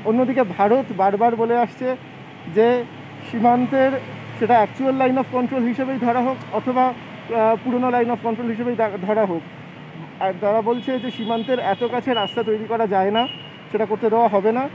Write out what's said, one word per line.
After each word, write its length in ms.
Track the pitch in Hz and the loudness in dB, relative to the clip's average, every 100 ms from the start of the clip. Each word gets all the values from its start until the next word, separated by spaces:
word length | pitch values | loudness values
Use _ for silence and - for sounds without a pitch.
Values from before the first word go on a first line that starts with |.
অন্যদিকে 380 | 214 233 254 262 | 2 2 2 2
ভারত 420 | 220 175 202 254 254 190 | 0 2 4 4 2 0
বারবার 400 | 196 202 233 226 | 2 4 2 2
বলে 200 | 233 240 | 2 2
আসছে 400 | 233 - 254 254 - - - - - | 0 -2 -4 -4 -10 -18 -18 -16 -2
যে 300 | 175 233 247 233 - - - - | 4 4 4 -2 -12 -16 -16 -8
সীমান্তের, 600 | 233 240 247 247 269 269 269 - - - - | 2 4 4 2 4 2 2 -6 -12 -12 -4
সেটা 280 | 214 233 202 | 4 4 4
actual 280 | - 269 262 | 0 0 2
line 180 | 262 262 | 2 2
of 200 | 254 254 | 0 -2
control 280 | 247 262 233 | 0 0 0
হিসেবেই 320 | 226 262 262 | 0 -2 0
ধরা 220 | 240 247 | 0 2
হোক 160 | 247 254 - | 0 -4 -4
অথবা, 300 | 214 254 254 | -4 0 2
আহ, 720 | 254 240 - - - 226 220 226 | 2 0 -14 -16 -4 2 4 2
পুরনো 260 | 254 247 254 | 0 0 2
line 200 | 247 233 | 2 0
of 60 | 240 | 0
control 240 | 233 220 240 | -2 -2 -4
হিসেবেই 280 | 220 240 226 | -2 -2 0
দা-, 300 | 214 196 185 | -2 -2 0
ধরা 200 | 214 202 | 2 2
হোক, 160 | 165 - - - - - - 160 - | -2 -6 -18 -18 -18 -16 -16 -16 -4
আর 120 | 190 185 | -4 0
তারা 220 | 202 220 | 0 2
বলছে 360 | 220 240 220 262 | 0 -2 -2 -4
যে 120 | 240 | -4
সীমান্তের 480 | - 220 233 233 247 | -6 -4 -4 0 0
এত 260 | 190 190 | 0 0
কাছে 300 | 233 247 269 | -2 -2 0
রাস্তা 280 | 233 190 240 | 0 0 -2
তৈরি 220 | 220 214 214 | -2 -2 -2
করা 180 | 226 220 | -2 2
যায় 240 | 196 190 | 2 2
না, 180 | 220 262 - - - - | 2 0 -6 -16 -18 -6
সেটা 160 | 208 208 | -4 -2
করতে 240 | 214 226 | 0 2
দেওয়া 180 | 226 233 | 4 4
হবে 240 | 196 208 | 4 2
না। 160 | 240 285 | 0 -4